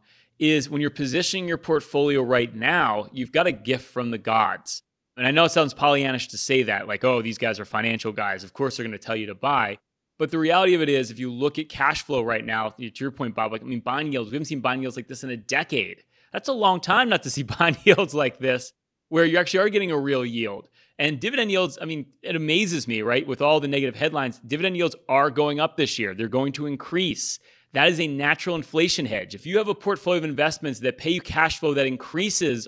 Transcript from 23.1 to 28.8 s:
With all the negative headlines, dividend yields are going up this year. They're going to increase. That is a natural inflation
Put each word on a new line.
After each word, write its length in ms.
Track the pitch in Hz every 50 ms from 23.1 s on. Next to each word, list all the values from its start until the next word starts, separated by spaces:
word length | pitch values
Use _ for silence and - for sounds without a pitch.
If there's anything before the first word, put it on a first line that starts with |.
| 120 131 156
With 160 | 143 127 -
all 180 | 139 147 156 156
the 80 | 143 143
negative 280 | 139 139 135 131 110
headlines, 440 | 110 147 160 156 143 135 123 113 - -
dividend 320 | 113 135 151 175 190 185 175
yields 180 | 170 160 - - _ -
are 220 | 131 139 143 151
going 280 | 123 139 147 147 147 147
up 160 | 156 160 -
this 220 | - 147 127 - -
year. 160 | 110 98 92
They're 140 | 95 113 110
going 260 | 104 127 135 143 135
to 140 | - 147 147
increase. 720 | 143 131 - - 160 180 185 180 - - - - - - _ _ _ _ _ _ -
That 160 | 135 147 175
is 100 | 180 156
a 80 | 170 151
natural 480 | 139 139 143 147 139 - - 185 175
inflation 520 | 160 135 - - 160